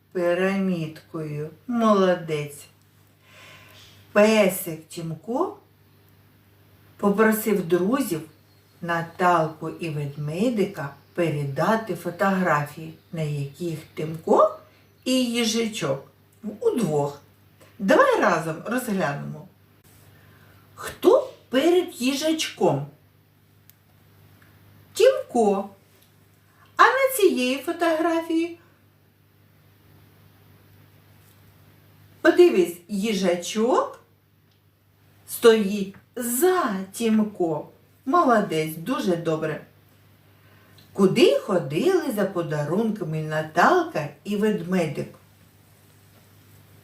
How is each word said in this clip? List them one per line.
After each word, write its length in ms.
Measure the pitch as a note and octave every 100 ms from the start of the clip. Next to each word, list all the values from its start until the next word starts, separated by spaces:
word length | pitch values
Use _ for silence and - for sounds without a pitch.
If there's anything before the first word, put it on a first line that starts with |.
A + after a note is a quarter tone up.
| _
пірамідкою. 1400 | F#3 F3 F3 F#3+ G3 F#3+ E3+ D#3 - - E3 D3+ D3 D#3 - -
Молодець. 1000 | A#3+ A3+ G3+ F#3 F3 D#3+ D3+ C#3+ - - _ _ _ _ _ _ - - - - - - - -
Песик 760 | G#3 G#3+ A3 F#3+ - - D#3 -
Тімко 680 | - E3 D#3+ - C4 G4 G4+ _ _ _ _ _ _ _ _ _ _ _ _ _ -
попросив 720 | G3+ G3 A3 G#3+ A3 F#3+ D#3+
друзів 540 | F3 F#3+ C#4 A3 D#3+ - _ _ _ _ -
Наталку 880 | E3+ E3+ D#3+ - F3+ E3+ D#3 - D#3+
і 200 | - E3
ведмедика 1000 | D3 C#3 D3+ D3 E3 B3+ A3 F3+ - D3 - _
передати 840 | - E3 D3 C#3 C3+ F3 A3 - E3+
фотографії, 1000 | F3 - G3 F#3+ E3+ D3 D3 - D#3+ - -
на 100 | E3
яких 580 | D3+ D3 C#3 - F3 D3+ -
Тимко 680 | - D#3 D#3+ - - D#5 - - _ _ _ B3+
і 200 | C4 B3
їжачок 800 | A#3+ A3 A3+ A3 - D3+ C3+ - _ _ _ G#3 -
удвох. 640 | A#4 C4 F3+ D3 C#3+ - - _ _ _ - -
Давай 420 | G3 D#4+ C#5 G#4+
разом 340 | A3 E3 D#3+ D#3 G#3
розглянемо. 800 | B3+ A#3+ F#3+ D3+ C#3+ C#3+ D3+ F#3 _ _ _ - - - - - - - - _ -
Хто 540 | - - F4 D#5 - - -
перед 520 | B3+ E4 F4+ - -
їжачком? 840 | B3 C#4 D#4 D#4+ - - F#3 C#3+ C#3+ - _ _ _ _ _ _ _ _ _ _ _ _ _ _ _ _ _ - _
Тімко. 760 | - A#4+ - - A#3+ G#3 G3 G3+ - _ _ _ _ _ _ _ _ _ -
А 80 |
на 320 | G#4+ B4+ C5+ B4+
цієї 400 | F#4 B3 B3+ C#4
фотографії? 1040 | - E4+ E4+ D#4 E4+ E4 E4 E4 E4+ - _ _ _ _ _ _ _ _ _ _ _ _ _ - _ _ _ _ _ - _ - - _ _ _ _ _ _ _ _ _ _ _ - -
Подивись, 560 | D#4+ F4 F4 G#3 E3+ - -
їжачок 1120 | G3+ A3 F#3+ F#3 F3+ - G#3+ A#3 G#4 C#5 - _ _ _ _ _ _ _ _ _ _ _ _ -
стоїть 680 | - A#3 A3 F#3+ G3+ F#3+ - _ -
за 600 | A#3+ B3 F#4 F#4 C4+ F#3+ F#3+
Тімко. 760 | - A3+ A3 G3+ - E3+ D3 - - _ _ -
Молодець, 720 | F4 C#4+ A3+ E3 D#3+ D#3 D#3+
дуже 380 | F3 C4+ G3+ E3
добре. 500 | D#3+ D#3 D#3 C#3+ - _ _ _ _ _ _ _ _ - _ - -
Куди 460 | - F#3+ D#3+ F#4+ C#5+
ходили 720 | - F3+ C#3+ D#3 E4 F#4 C#4+ G3+
за 100 | E3+
подарунками 960 | F3 D#3 D3+ D3 F#3 A3+ F#3+ D#3+ D#3
Наталка 880 | D#3 D#3 D#3 E3+ A#3 F4+ E4 D#3+ D3 -
і 120 | G3+ G#3
ведмедик? 720 | G#3+ F3+ E3 F#3 D#3 B2 G#2+ - _ _ _ _ _ _ _ _ _ _ _ _ - - - -